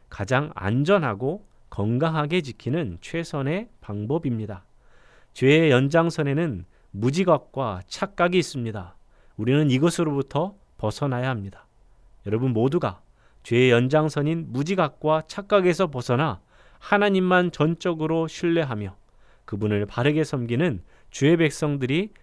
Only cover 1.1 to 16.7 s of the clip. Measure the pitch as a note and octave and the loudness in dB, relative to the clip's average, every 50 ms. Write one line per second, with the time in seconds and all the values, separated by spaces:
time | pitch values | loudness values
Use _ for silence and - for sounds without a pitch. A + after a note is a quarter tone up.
1.1 | G#2 G2 B2 C#3+ F3 G#3+ - _ _ _ _ _ - - G2+ G#2+ A#2+ B2+ D#3+ D#3+ | -2 -4 -4 -4 -6 -6 -10 _ _ _ _ _ -6 -4 -2 0 0 0 0 0
2.1 | D#3+ D#3 D3+ C#3+ E3+ F#3 D3 B2+ A2 - - A#2+ C#3 F3 D3+ G2+ E2 F2 - - | 0 -2 -2 -2 -2 -2 -4 -4 -10 -10 -6 -4 -4 -2 -4 -6 -8 -12 -12 -8
3.1 | - E3 E3 - - C#3+ C3+ C3+ E3 G3 A#3+ - - _ - - G#2 G#2 G#2 A2 | -8 -8 -6 -6 -6 -4 -4 -2 -4 -4 -6 -10 -16 _ -12 -10 -8 -6 -4 -4
4.1 | D3 E3+ E3 C#3 A#2 A2 A2 G2+ G2 F2+ - _ _ _ _ - - - - _ | -4 -2 -2 -4 -4 -4 -6 -8 -10 -14 -18 _ _ _ _ -20 -20 -20 -20 _
5.1 | _ _ - _ _ - B2 C3+ D3 D#3+ E3 D#3 B2+ B2 C3+ C#3 D#3+ E3 E3 E3+ | _ _ -20 _ _ 2 4 6 6 6 6 6 4 4 4 4 2 2 2 2
6.1 | - - D3+ C#3+ C#3 D3+ F3 D#3+ A2 F2 F2 - _ _ _ _ - G2 A2 C3 | 0 -2 -2 -2 -2 -2 -2 -4 -4 -8 -10 -14 _ _ _ _ -6 -2 -2 0
7.1 | C#3+ F3+ F#3+ F3 D#3 C3+ - - - C3+ C3 A2+ F#2+ F2+ - - - - G3 G3 | 0 2 2 2 2 2 0 -6 -8 -6 -6 -4 -6 -8 -10 -14 -10 -8 -8 -6
8.1 | - - E3+ F3+ F3+ F3+ D#3 - - C3 A#2 A2+ G#2+ G#2 E2 E2+ - - - _ | -2 0 0 2 2 0 0 -2 -4 -8 -8 -6 -8 -10 -12 -14 -18 -20 -20 _
9.1 | _ _ _ _ _ - G#2+ A#2+ C3+ D3 D#3 C#3+ B2+ C3 D#3 F3 - - E3+ D#3 | _ _ _ _ _ -4 0 2 2 4 4 4 4 4 2 2 2 0 -2 0
10.1 | C#3+ C#3 C3+ - - C#3+ E3+ G3+ G3+ _ _ _ _ - - G#2+ - - D3 C#3 | -2 -2 -4 -2 -4 -4 -4 -4 -6 _ _ _ _ -6 -6 -6 -4 -4 -4 -4
11.1 | B2+ B2 B2+ C3 B2+ G#2+ G2 G2 - - - _ _ _ _ _ _ _ _ _ | -2 -2 -4 -4 -4 -6 -8 -10 -14 -18 -20 _ _ _ _ _ _ _ _ _
12.1 | _ _ - G2+ G#2 A#2 C3 C3 A#2 A2 A#2+ C#3 D3+ F3+ D#3 G#2+ F#2 - _ _ | _ _ -6 -4 -2 0 0 0 2 2 2 2 2 0 -2 -4 -6 -10 _ _
13.1 | _ _ _ _ _ _ - - C3 B2 B2+ B2+ A#2+ A#2+ B2+ C3 D3 D3+ D#3 D#3 | _ _ _ _ _ _ -4 0 4 4 6 6 6 6 4 4 2 2 2 0
14.1 | - D3+ C#3+ D3+ E3 E3+ D#3+ A#2 A2+ C3 D3 E3+ G3+ F#3 E3 C#3 - _ - D3+ | 0 -2 -2 -2 -2 -4 -6 -6 -4 -4 -2 0 0 0 0 -2 -4 _ 0 0
15.1 | D#3 D#3 D3+ - - G#3+ G3+ - G#3 G3+ F3+ F3+ E3 D#3+ F#3+ D#3+ C#3 B2 - - | 0 0 -2 -6 -10 -12 -2 2 2 4 4 4 2 2 0 -2 -2 -4 -2 0
16.1 | B2 B2+ D#3+ D3+ G2+ - - _ _ _ _ _ | 0 0 0 0 -4 -6 -12 _ _ _ _ _